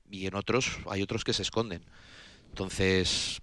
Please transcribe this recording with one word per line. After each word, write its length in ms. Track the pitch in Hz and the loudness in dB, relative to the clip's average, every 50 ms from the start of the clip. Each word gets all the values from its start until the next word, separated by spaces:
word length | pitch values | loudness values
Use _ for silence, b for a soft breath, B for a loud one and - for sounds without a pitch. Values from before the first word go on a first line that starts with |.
| _ - | _ -12
y 160 | 98 95 95 | -8 -6 -4
en 80 | 95 90 | -2 -2
otros 440 | - - - 110 120 - - - - - - | 0 0 2 2 2 2 0 -2 -6 -6 -4
hay 120 | 98 98 | -2 -2
otros 200 | 98 - 113 110 | 0 0 -2 -2
que 100 | - - | 0 0
se 100 | 110 - | 0 0
esconden. 420 | 95 - - 113 117 107 90 82 - B B B B B B B B B B B B B | -2 0 0 0 0 0 -4 -8 -10 B B B B B B B B B B B B B
Entonces, 920 | - - 95 92 - - 95 95 95 92 90 - - - - - - - | -6 -6 -6 -4 0 2 4 4 6 4 4 2 2 0 -2 -2 -4 -8